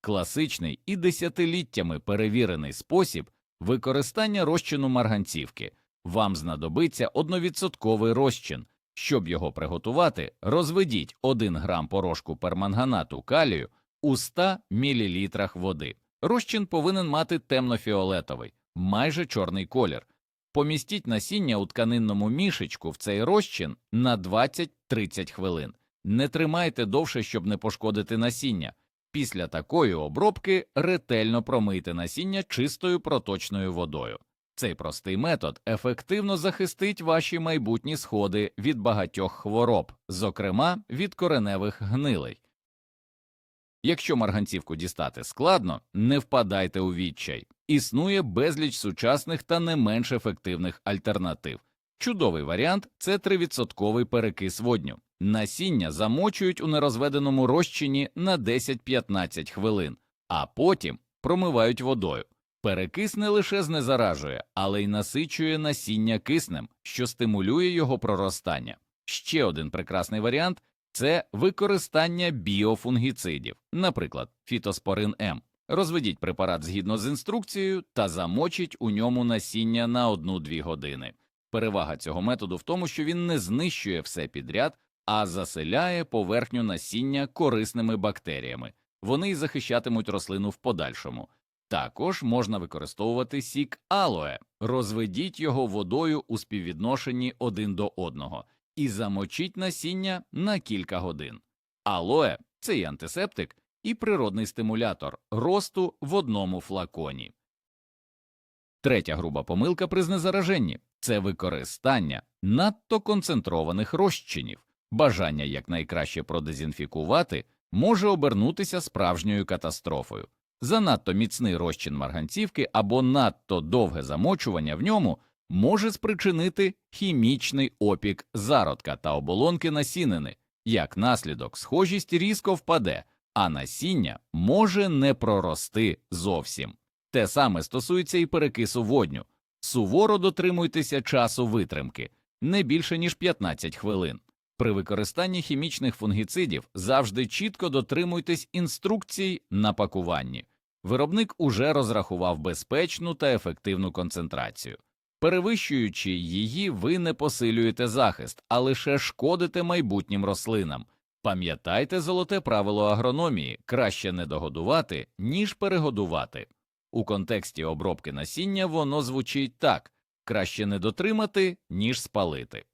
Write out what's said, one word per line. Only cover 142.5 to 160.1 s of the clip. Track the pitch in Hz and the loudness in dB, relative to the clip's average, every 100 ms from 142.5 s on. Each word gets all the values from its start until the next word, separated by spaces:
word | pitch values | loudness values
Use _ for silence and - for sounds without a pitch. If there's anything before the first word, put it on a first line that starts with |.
| 196 | 2
більше, | 147 160 160 165 | 4 2 2 0
ніж | 175 | 0
п'ятнадцять | - 175 165 90 - 80 - | 0 0 0 -2 -2 -6 -4
хвилин. | 101 98 82 57 _ _ _ - | -2 0 0 -4 _ _ _ -2
При | 117 | 0
використанні | 98 92 101 104 - 185 185 | 0 0 -2 -2 -2 -2 -2
хімічних | - 139 160 - 131 - | -2 -2 -2 -2 -2 0
фунгіцидів | 107 101 104 185 160 73 - | 0 0 0 0 0 -2 -6
завжди | 95 92 131 120 104 123 | -6 2 4 4 -2 -2
чітко | - 208 - 180 | -2 -4 -4 -2
дотримуйтесь | 135 120 143 175 175 - 165 - | 0 0 0 0 -2 -2 -4 -2
інструкцій | 180 165 - 190 214 - - 190 180 _ | -2 -2 -2 -2 -2 -2 -4 -2 -4 _
на | 98 107 | 0 2
пакуванні. | 101 101 95 85 80 64 62 - _ _ _ | 2 0 0 -2 -2 -4 -10 -14 _ _ _
Виробник | 92 123 147 202 214 - | -2 0 2 2 0 0
уже | 151 101 139 | 0 4 2
розрахував | 147 113 107 92 90 90 82 | 2 2 0 0 0 0 0
безпечну | 82 82 - 139 170 - 170 | -2 -4 -2 0 0 -2 -6
та | 151 143 | 0 2
ефективну | 117 90 78 101 95 95 | 2 0 -6 -4 -2 -2
концентрацію. | 82 90 90 82 64 57 - 60 50 _ _ _ _ | -2 -6 -4 -6 -6 -6 -8 -14 -14 _ _ _ _
Перевищуючи | 160 180 190 226 - 139 110 - 95 | 2 4 2 0 0 0 0 0 -2
її, | 90 85 92 110 147 196 | -2 -2 -2 -2 -2 -2
ви | 110 110 180 | 0 0 2
не | 170 | 0
посилюєте | - 147 - 117 113 113 110 123 | 0 -2 0 2 4 2 2 0
захист, | 120 113 - 58 - _ | 4 2 2 -10 -14 _
а | 120 | 2
лише | 127 127 - 139 | 2 0 0 0
шкодите | - - 139 175 175 175 | 0 0 0 2 0 -2
майбутнім | 170 175 123 98 - | 0 0 2 0 0